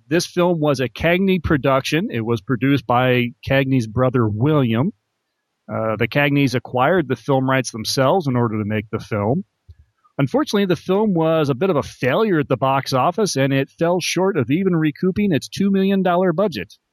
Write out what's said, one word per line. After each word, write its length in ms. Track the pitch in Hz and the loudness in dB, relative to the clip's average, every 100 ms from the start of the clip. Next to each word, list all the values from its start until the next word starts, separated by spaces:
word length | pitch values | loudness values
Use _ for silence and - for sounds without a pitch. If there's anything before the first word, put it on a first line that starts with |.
| - | -2
this 180 | 160 - | -2 -2
film 340 | 180 175 170 | 0 0 2
was 200 | 147 127 | 0 0
a 100 | 123 | -2
Cagney 520 | - 160 180 196 185 | -2 0 2 2 0
production. 680 | - 156 135 135 - 151 226 | 2 0 2 0 0 -2 -2
It 100 | 117 110 | -4 -2
was 160 | 117 | -2
produced 440 | - 117 135 139 - | -2 -2 0 0 2
by 400 | 120 127 123 120 - - | 2 4 2 0 -6 -2
Cagney's 400 | 135 135 135 107 | 0 2 0 0
brother, 400 | 110 127 127 110 | 0 0 2 0
William. 640 | 104 143 151 123 113 165 - _ _ _ _ _ _ - | 0 0 2 2 0 -2 -4 _ _ _ _ _ _ -10
Uh, 240 | 107 110 107 | -4 -4 -2
the 120 | 117 | -2
Cagneys 480 | 143 143 143 139 123 | 0 0 2 0 0
acquired 520 | - 120 135 185 127 | -4 0 2 2 0
the 80 | 127 | -4
film 320 | - 135 131 | -2 0 2
rights 220 | 131 123 | 0 -2
themselves 560 | 113 107 - 131 190 143 | -6 -6 0 2 2 0
in 80 | 123 | 0
order 220 | 120 107 | 0 -2
to 80 | 104 | -2
make 240 | 107 107 | -4 -4
the 100 | 107 | -8
film. 460 | - 107 101 156 - _ - - _ _ _ - | -6 -4 -2 -2 -4 _ -20 -20 _ _ _ -4
Unfortunately, 480 | 139 262 311 208 196 | -2 0 0 -2 0
the 100 | 175 | -2
film 380 | - 190 220 | -2 0 0
was 360 | 170 160 160 143 | 0 0 0 0
a 60 | 127 | 0
bit 140 | 190 | 0
of 60 | 147 | 0
a 80 | |
failure 560 | - - 127 165 226 160 | -2 -4 -2 0 2 0
at 80 | 139 | 0
the 100 | 131 | 0
box 360 | 135 135 - | 0 0 0
office, 420 | 131 147 180 196 139 | 0 0 0 -2 0
and 160 | 135 | 0
it 160 | 135 139 | 0 -2
fell 300 | - 165 180 | -2 0 0
short 380 | - 170 190 190 | -2 -2 0 0
of 140 | 110 | 0
even 240 | 156 196 170 | 0 0 0
recouping 560 | 156 - 185 190 208 | 0 0 -2 0 0
its 160 | 139 - | 0 -2
two 240 | - 196 | -2 0
million 320 | 196 196 196 | 2 0 0
dollar 300 | 180 175 190 | 0 2 0
budget. 400 | 165 196 123 - - _ | 0 -2 -4 -10 -16 _